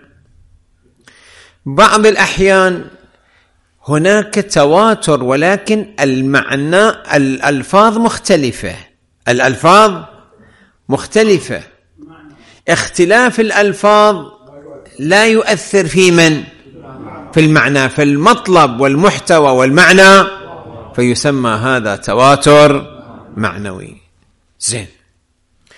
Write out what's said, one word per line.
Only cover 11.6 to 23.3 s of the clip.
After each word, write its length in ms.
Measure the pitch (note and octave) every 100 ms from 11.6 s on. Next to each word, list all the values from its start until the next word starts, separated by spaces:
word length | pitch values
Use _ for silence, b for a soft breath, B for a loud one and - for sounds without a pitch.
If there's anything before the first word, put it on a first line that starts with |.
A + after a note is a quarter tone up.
| - _ _ _ - - - B B B -
اختلاف 720 | E3 - - F3 A3+ B3 -
الألفاظ 760 | A3 G3+ G#3 F#3+ G#3 G#3 G#3+ F#3 C#3 - - - - - - -
لا 280 | C#3+ G3 A3+
يؤثر 600 | A3 G#3+ G3+ - G3 E3
في 240 | F3 F#3
من؟ 340 | E3+ E3 D3+ - - - - - - - - -
في 60 | D#3+
المعنى، 480 | D#3 D#3 C3+ C#3+ C3
في 140 | -
المطلب 800 | C#3+ C#3+ F3 A#3+ - F3+ C#3+ A#2
والمحتوى 680 | C#3 C#3 G3 C3+ - E3 C#3+
والمعنى، 800 | B2+ C3 D3+ E3+ F#3 F#3+ G3 F#3+ - - - - - -
فيسمى 560 | - B2 A#2 D3 C#3 B2
هذا 460 | G#2+ B2 C3 G#2+ G2
تواتر 1040 | - G#2 C3+ C#3+ D3 D3 D3 C#3 - - - - -